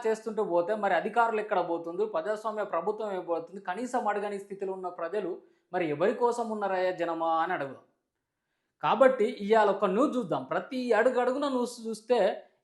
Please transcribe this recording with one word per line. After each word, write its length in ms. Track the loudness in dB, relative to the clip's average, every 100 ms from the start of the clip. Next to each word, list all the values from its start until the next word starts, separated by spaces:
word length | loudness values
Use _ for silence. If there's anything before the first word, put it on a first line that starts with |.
| 0
చేస్తుంటూ 360 | -2 -4 -4
పోతే, 320 | 0 2 2
మరి 180 | 0 2
అధికారులు 460 | 2 2 2 2 0
ఎక్కడ 300 | 0 0 0
పోతుండ్రు? 360 | -2 -4 -4
ప్రజాస్వామ్య 580 | -2 -2 -2 -4 -4 -4
ప్రభుత్వం 500 | -4 -2 -2 -4 -4
ఏం 80 | -6
పోతుంది? 400 | -4 -4 -4 -10
కనీసం 460 | -8 -6 -4 -2 -2
అడగని 320 | -2 -4 -6
స్థితిలో 340 | -10 -6 -6
ఉన్న 140 | -6 -8
ప్రజలు 680 | -8 -6 -4 -4 -6 -14 _ _
మరి 160 | -2 -2
ఎవరి 240 | 2 0
కోసం 360 | 2 0 0 -4
ఉన్నారయ్యా 420 | -4 -2 0 0
జనమా 500 | -2 -2 0 0 2
అని 120 | 0
అడుగుదాం. 280 | -2 -6 -10 _ _ _ _ _ _ _ _ _ _
కాబట్టి 420 | 0 6 6 6
ఇవాళ 440 | 0 0 4 6 6
ఒక 160 | 4
న్యూస్ 320 | 2 4 2 0
చూద్దాం. 260 | -2 -4
ప్రతి 480 | -2 -4 -4 -4 2
అడుగడుగున 560 | 4 4 4 2 0 0
న్యూస్ 400 | 0 -2 -6 -8
చూస్తే 560 | -6 0 2 2 0 -10 _